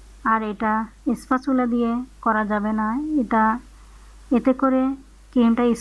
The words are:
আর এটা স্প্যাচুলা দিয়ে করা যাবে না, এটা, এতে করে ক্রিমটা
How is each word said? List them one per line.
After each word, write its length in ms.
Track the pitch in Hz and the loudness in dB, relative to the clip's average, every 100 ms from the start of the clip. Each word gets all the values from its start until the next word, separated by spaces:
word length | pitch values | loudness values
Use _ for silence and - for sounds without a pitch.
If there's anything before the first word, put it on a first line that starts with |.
| - - | -20 -6
আর 160 | 240 220 214 | 0 0 -2
এটা 200 | 208 220 220 220 - - 226 | -4 -2 -2 -4 -6 -4 -4
স্প্যাচুলা 440 | - 254 262 262 247 | -2 -2 0 0 0
দিয়ে 240 | 240 233 233 254 - | 0 0 -2 -6 -6
করা 220 | 233 214 | -2 0
যাবে 280 | 208 208 208 | 0 -2 -2
না, 160 | 214 214 240 302 302 | -2 -2 -2 -2 -2
এটা, 260 | 226 226 220 240 - - - - - - - | 0 2 2 0 -8 -20 -20 -20 -20 -20 -2
এতে 220 | 240 247 262 | 0 0 0
করে 200 | 269 262 262 269 - - - | 0 2 0 -4 -12 -20 -4
ক্রিমটা 320 | 254 226 233 240 233 | 2 2 2 0 0